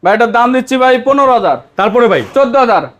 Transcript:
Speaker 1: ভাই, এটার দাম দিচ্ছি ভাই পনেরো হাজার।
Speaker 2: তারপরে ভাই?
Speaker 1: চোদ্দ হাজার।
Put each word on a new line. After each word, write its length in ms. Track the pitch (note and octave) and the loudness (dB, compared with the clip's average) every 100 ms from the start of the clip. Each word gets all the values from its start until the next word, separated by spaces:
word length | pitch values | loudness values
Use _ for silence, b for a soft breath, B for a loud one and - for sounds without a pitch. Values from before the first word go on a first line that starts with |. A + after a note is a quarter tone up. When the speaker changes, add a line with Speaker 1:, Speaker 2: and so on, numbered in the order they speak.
Speaker 1:
ভাই, 100 | F3 A3 | 0 0
এটার 160 | A#3 | 0
দাম 220 | A#3 A#3+ | 0 0
দিচ্ছি 240 | B3+ B3+ C4 | -2 -2 0
ভাই 240 | B3+ B3+ C4+ | 2 0 0
পনেরো 280 | C#4 C4+ | 0 2
হাজার। 240 | A#3+ F#3+ - - - | 0 0 -4 -6 -4
Speaker 2:
তারপরে 320 | G#3 A3 A#3+ | -2 0 0
ভাই? 160 | E3 G#2+ | 0 -2
Speaker 1:
চোদ্দ 220 | C4+ C4+ C4 | -2 0 2
হাজার। 280 | B3 F#3+ B2+ _ | 2 0 -2 _